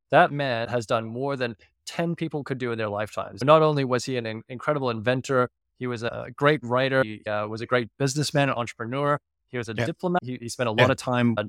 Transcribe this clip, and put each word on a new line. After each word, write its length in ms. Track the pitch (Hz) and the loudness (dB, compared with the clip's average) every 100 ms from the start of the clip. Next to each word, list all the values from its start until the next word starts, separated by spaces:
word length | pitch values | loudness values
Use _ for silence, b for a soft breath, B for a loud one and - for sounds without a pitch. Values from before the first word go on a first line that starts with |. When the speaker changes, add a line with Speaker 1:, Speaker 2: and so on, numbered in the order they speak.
| - | 2
Speaker 1:
that 200 | 147 175 | 4 4
man 380 | 143 139 117 113 | 2 -2 -2 -2
has 160 | 120 113 | -2 0
done 200 | 117 113 | -2 -2
more 300 | 117 139 139 | -4 -4 -2
than 200 | 120 110 b _ - | -4 -6 b _ -12
ten 300 | - 170 165 | -4 -2 -2
people 280 | 160 151 | -4 -6
could 140 | 135 131 | -6 -4
do 140 | 123 | -4
in 60 | 113 | -2
their 100 | 107 | -2
lifetimes. 540 | 101 107 - 98 101 | -2 -4 -6 -8 -2
Not 180 | 131 156 | 6 6
only 220 | 156 147 | 6 2
was 220 | 131 123 - | 2 0 -2
he 100 | 127 | -4
an 80 | 113 | -4
in-, 180 | 110 - | -8 -10
incredible 420 | 123 - 151 131 | -8 -2 0 0
inventor, 600 | 110 107 131 - 131 123 _ _ - | 0 0 0 2 0 0 _ _ -10
he 80 | 123 | -6
was 160 | 117 | -4
a 240 | 117 117 117 123 | -6 -6 -10 2
great 260 | 143 151 | 4 4
writer, 400 | 120 123 131 135 | 2 0 2 2
he, 180 | 113 107 110 | 0 -4 -4
uh, 220 | 104 107 | -4 -4
was 120 | 110 | -6
a 40 | 117 | 0
great 240 | 123 110 - | 0 0 -2
businessman, 480 | 139 139 143 151 139 | 0 0 0 2 2
an 60 | 117 | 0
entrepreneur, 640 | 117 - 113 131 143 147 _ _ _ | -4 -8 -6 -2 0 -2 _ _ _
he 80 | 123 | -8
was 100 | 110 | -6
a 60 | 110 | -2
Speaker 2:
Yeah. 100 | 120 | -4
Speaker 1:
diplomat. 380 | 165 180 180 | -2 0 -2
He, 140 | 123 127 | -2 -10
he 80 | 117 | -8
spent 200 | - 120 | -4 0
a 40 | 110 | 4
Speaker 2:
Yeah. 60 | |
Speaker 1:
lot 80 | 120 | 4
of 60 | 131 | 4
time, 380 | - 123 120 | 0 2 2
uh, 60 | 110 | 2